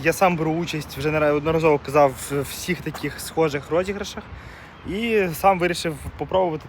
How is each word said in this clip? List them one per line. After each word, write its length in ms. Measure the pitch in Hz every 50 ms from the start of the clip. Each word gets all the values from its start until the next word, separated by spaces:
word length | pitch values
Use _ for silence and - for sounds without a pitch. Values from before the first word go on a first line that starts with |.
| 135
Я 100 | 165 156
сам 220 | - 196 180 175
беру 160 | 151 160 160
участь, 460 | 156 170 175 - - 151 147 - -
вже 140 | 139 139 156
неодноразово 680 | 151 151 151 147 147 147 147 160 160 160 160 156 147 139 -
казав, 280 | 135 139 151 143 135 127 - - -
в 120 | 139 143
всіх 400 | 135 - - - - 175 180 -
таких 380 | - 156 - - - 143 - -
схожих 500 | - - - 160 160 147 139 143 - -
розіграшах. 540 | 156 175 185 202 196 202 202 - - 214 - - - - - - - - - - - - - -
І 380 | 180 214 233 233 220 208 185 170 151
сам 260 | - - 196 196 175
вирішив 360 | 175 175 175 - - 170 147 131 - - -
попробувати, 480 | - 151 - 185 190 185 170 156 151 -